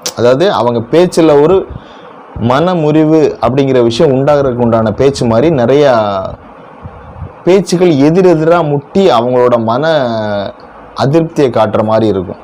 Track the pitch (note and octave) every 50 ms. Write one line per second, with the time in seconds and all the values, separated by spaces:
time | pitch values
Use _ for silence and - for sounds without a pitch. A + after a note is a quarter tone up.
0 | - - - - A2+ A#2+ C3 C#3 F3 G#3 D#3+ G2 A#2 A#2+ A#2+ A#2 A2+ - D3+ E3
1 | F3+ F3 - F3+ D#3+ D#3 D3 C#3+ D3 E3 F#3+ F#3+ - - - - - - - -
2 | - - - - - - - - A2 A#2+ B2+ C#3+ E3 F#3 F#3 E3+ D3+ D3+ D3+ D#3
3 | D#3 D#3 D#3+ D#3+ D3 A#2+ - - A2+ A#2 B2+ C#3 C3+ C3+ B2+ B2+ A#2 A#2 A#2 -
4 | E3+ D3 B2+ C3 C#3 D3 D3 C#3+ C#3 C3+ A#2+ A#2+ A#2+ A#2 A#2 A2+ A2 A2 G2+ -
5 | C3 C#3 C#3 - B2+ A#2 A2 A#2 C#3 E3+ E3 C3 A#2 A#2+ C3+ D3 D3 C#3 B2 A2+
6 | G#2+ G2+ G2 F#2+ F#2+ - - - - - - - - - - - - - - -
7 | - - - - - - - - - F3 F#3 G3+ F3+ - F#3 E3+ F#3 F3+ D#3 C3+
8 | C#3 D3+ E3 F#3+ F#3 F3+ E3 D3+ D#3+ E3 E3+ F3 D#3+ D3 C#3+ C3+ - - - G3
9 | G3 F3+ C3 A2+ A#2+ B2 B2+ B2 B2 A#2+ A#2+ A#2 A2+ A2 A#2 C3 D3+ E3 D#3+ D3
10 | C3 A#2+ A2+ A2 G#2+ G#2 G#2 G2+ G2 - - - - - - - - - - -
11 | A#2 C#3 D3 E3 E3 D#3+ - D#3 C#3+ B2+ A2+ A#2 A2 G#2+ - G#2 G#2+ G#2+ A2 A2+
12 | A2+ G#2+ F#2+ F#2+ F2 F#2+ F#2+ -